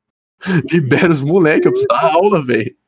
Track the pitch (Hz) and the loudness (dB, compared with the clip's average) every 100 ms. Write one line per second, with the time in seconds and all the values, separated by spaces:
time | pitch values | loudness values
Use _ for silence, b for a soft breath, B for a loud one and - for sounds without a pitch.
0 | _ _ _ _ 190 175 - 170 131 143 | _ _ _ _ -4 -2 0 -2 0 2
1 | 185 151 139 190 156 156 - - - - | 2 0 0 2 2 2 0 -2 -2 0
2 | - 165 202 185 127 113 110 - | 0 0 0 0 -2 -4 -4 -12